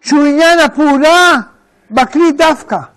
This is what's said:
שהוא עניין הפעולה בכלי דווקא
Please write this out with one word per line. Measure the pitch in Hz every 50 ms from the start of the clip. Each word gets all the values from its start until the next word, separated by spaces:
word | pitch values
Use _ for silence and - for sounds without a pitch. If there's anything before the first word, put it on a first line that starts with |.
שהוא | _ - 285 294 294
עניין | 294 285 294 330 330 339 339
הפעולה | 320 262 - - 302 294 277 269 285 311 330 349 359 349 330 262 202 - _ _ _ _ _ _ _ _
בכלי | 214 247 254 - - 285 339 330 285
דווקא | 285 330 320 302 - - - - 180 135 - _